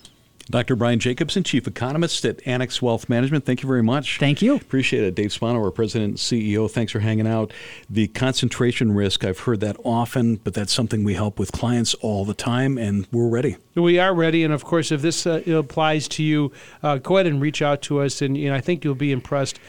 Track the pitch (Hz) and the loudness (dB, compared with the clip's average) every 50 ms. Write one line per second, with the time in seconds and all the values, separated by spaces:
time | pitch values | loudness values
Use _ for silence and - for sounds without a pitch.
0 | - - - _ _ _ _ _ - - - 123 120 - 135 104 117 120 120 113 | -20 -20 -20 _ _ _ _ _ -12 -4 -2 -2 0 0 0 2 2 2 2 2
1 | - 123 127 - 127 147 - 196 175 - - 127 - - - - 117 131 143 160 | 0 0 0 -2 -2 -2 0 -2 -2 0 0 0 -2 -2 -4 -4 -4 -2 0 0
2 | 170 165 - - - 120 98 - - 135 123 123 127 117 - - 127 120 117 117 | 0 0 -2 -2 -2 -2 -2 -2 -4 -4 -2 -2 -2 -2 -2 -2 0 0 0 0
3 | - - 120 117 127 135 160 147 - - 127 123 - 135 131 123 113 113 127 147 | 0 0 0 2 2 2 0 0 0 0 -2 -2 0 0 2 2 4 2 2 0
4 | 139 - - - 147 139 147 - 196 240 285 247 - - - 131 127 - 135 120 | -2 -4 -2 0 2 2 2 2 2 2 2 0 -2 -2 -2 0 0 2 0 0
5 | 107 92 90 101 104 104 - - 113 117 123 117 107 95 - - 113 101 - 117 | 0 0 0 0 -2 -2 -2 -2 -2 0 0 0 0 0 0 0 -2 0 0 0
6 | 107 104 101 - - - 123 117 107 107 104 107 110 104 - 123 113 - - 110 | -2 -2 -2 -4 -2 -2 0 0 0 0 0 0 0 0 0 -2 -2 -2 -2 0
7 | 104 110 110 110 110 110 113 113 110 107 - - - - - - - - 98 110 | 0 2 2 2 2 2 2 0 -2 -4 -6 -14 -18 -18 -18 -20 -14 -4 0 0
8 | 107 101 - - 127 131 127 - - 117 - - 127 120 117 - 123 110 101 101 | 0 0 0 0 -2 0 0 0 0 -2 0 2 0 0 2 2 2 2 4 4
9 | 101 98 - - - 98 92 - - 127 117 101 104 104 98 - - 120 117 117 | 2 2 0 0 -2 -2 -4 -2 -2 -2 0 0 0 -4 -4 -4 -4 -2 0 0
10 | 120 - - 131 117 117 113 101 - 104 - 110 101 - - - 117 107 120 107 | 0 0 0 0 2 2 0 0 -2 -4 -4 -4 -2 -2 0 -2 0 0 0 0
11 | 101 104 95 87 107 101 - - 98 - - - - 117 120 120 113 110 - - | 0 0 0 0 0 -2 -2 -2 -4 -4 -4 -2 -2 0 2 2 0 0 -2 -4
12 | - 110 104 101 98 104 101 - - 123 120 123 131 139 135 123 113 101 101 101 | -2 -2 -2 -2 -2 -4 -4 -4 -4 -2 0 0 0 0 0 -2 -2 0 0 -2
13 | 95 - 120 117 120 117 117 117 135 135 95 - - _ _ 175 170 175 175 175 | -2 -2 0 0 2 2 2 2 0 0 -2 -4 -10 _ _ 2 4 4 4 4
14 | 180 190 190 170 165 165 160 165 160 156 151 135 - - 170 165 151 - 156 143 | 4 4 2 2 2 2 4 2 2 2 0 -2 -2 0 0 0 0 0 -2 0
15 | 139 170 156 - - 180 165 160 - 175 160 160 147 131 - 165 156 156 156 156 | 0 0 -2 0 -2 -2 -2 0 0 0 0 0 0 -2 -2 0 2 2 2 0
16 | - - - - 156 156 151 151 147 139 - - - - - - - 151 143 131 | -2 -4 -4 -2 0 2 2 2 0 0 -4 -10 -18 -20 -16 -6 -2 -2 -2 -2
17 | - - 180 196 190 170 143 139 143 151 147 - 151 143 143 139 - - 147 143 | 0 2 2 4 4 2 2 0 0 -2 0 0 0 0 0 0 -2 -2 -2 0
18 | 143 135 - - 147 135 135 139 - 139 139 131 - - 180 147 - 151 139 127 | 0 0 -2 -2 -2 -2 0 0 0 -2 -2 -2 0 -2 -2 -2 0 -2 -2 0
19 | 143 143 135 127 - - 143 139 139 - - - - | 0 0 0 -2 -2 -2 -2 -2 -2 -2 -4 -10 -16